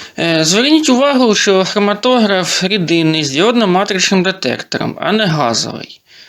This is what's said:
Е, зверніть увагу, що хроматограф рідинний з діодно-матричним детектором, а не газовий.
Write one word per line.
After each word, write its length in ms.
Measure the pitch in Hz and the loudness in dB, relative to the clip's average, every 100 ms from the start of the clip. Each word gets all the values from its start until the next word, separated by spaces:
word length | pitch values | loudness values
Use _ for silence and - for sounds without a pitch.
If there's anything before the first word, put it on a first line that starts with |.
| - - | -14 -4
Е, 260 | 165 160 160 | 0 0 2
зверніть 440 | 202 277 311 311 | 0 2 2 4
увагу, 460 | 254 285 254 240 196 | 2 2 2 2 2
що 300 | 202 190 185 | 2 2 0
хроматограф 960 | 208 202 208 254 247 208 185 165 - | 0 -2 0 0 2 2 0 -2 -2
рідинний 600 | 185 208 160 170 160 160 | -2 -2 0 2 2 0
з 140 | 139 139 | -2 0
діодно-матричним 840 | 220 240 202 180 202 190 - 190 | 0 2 2 0 0 -2 0 0
детектором, 760 | 185 190 123 117 - - - - | 0 -2 -4 -6 -6 -6 -6 -4
а 100 | 170 | -2
не 140 | 220 196 | 0 0
газовий. 760 | 151 120 113 113 113 - - _ - | 0 0 -2 -6 -10 -14 -20 _ -20